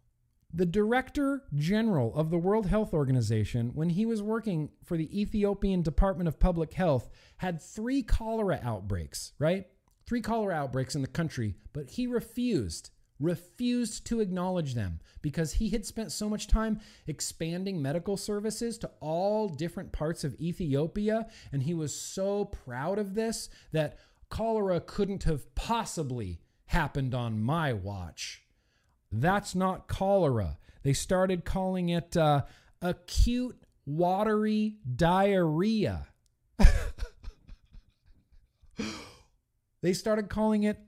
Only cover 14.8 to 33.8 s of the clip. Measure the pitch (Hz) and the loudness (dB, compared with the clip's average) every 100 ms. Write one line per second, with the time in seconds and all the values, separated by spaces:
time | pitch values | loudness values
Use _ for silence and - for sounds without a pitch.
14.8 | 95 82 - - 151 170 160 - 220 214 | -4 -6 -10 -8 -6 -2 -2 0 0 -2
15.8 | 196 - 202 - 214 214 - 220 220 214 | -4 -8 -8 -6 -4 -4 0 2 2 -2
16.8 | - - - 147 - - 165 175 196 185 | -6 -14 -10 -8 -8 -6 -6 -4 -4 -4
17.8 | 135 165 170 196 - 208 220 214 233 226 | -2 -2 -2 -4 -4 -4 -4 -4 -6 -6
18.8 | - - 151 165 196 214 214 135 170 - | -10 -10 -4 0 0 0 -2 -4 -6 -6
19.8 | - - 156 165 151 - 165 170 160 135 | -8 -4 -4 -2 -6 -4 -6 -4 0 0
20.8 | 165 208 208 220 220 - - 139 135 170 | 0 0 0 0 -2 -12 -8 -4 -2 -2
21.8 | 147 - - - 196 202 202 - - 120 | -4 -8 -8 -4 -2 -2 -4 -6 -10 -6
22.8 | 151 208 196 196 226 220 - - - 156 | -4 -2 -4 -4 -4 -4 -10 -16 -6 -2
23.8 | 147 - - _ - - 226 220 196 170 | -2 -6 -20 _ -10 -4 0 0 2 0
24.8 | - - 196 196 170 147 - - - 233 | -2 -2 -2 0 0 0 -4 -6 -2 -2
25.8 | 190 - 143 127 98 85 - _ - 175 | -2 -6 -6 -6 -6 -10 -14 _ -2 0
26.8 | 165 147 131 123 117 110 110 170 151 107 | 2 0 -2 -2 -2 -2 0 0 0 -2
27.8 | 95 98 87 - - - _ _ _ _ | -4 -8 -10 -10 -12 -14 _ _ _ _
28.8 | _ _ _ 104 160 202 202 180 185 185 | _ _ _ 0 2 2 0 0 0 -2
29.8 | - - 196 202 156 117 87 69 - - | -6 -2 2 4 4 2 0 -6 -12 -4
30.8 | 139 135 - 185 190 180 - 190 190 185 | 0 0 2 2 4 2 -2 -2 0 0
31.8 | 175 170 170 175 156 143 135 - _ _ | 0 0 0 2 4 4 0 -10 _ _
32.8 | 180 170 - - 233 247 247 - _ _ | -4 -4 -2 4 4 4 -2 -8 _ _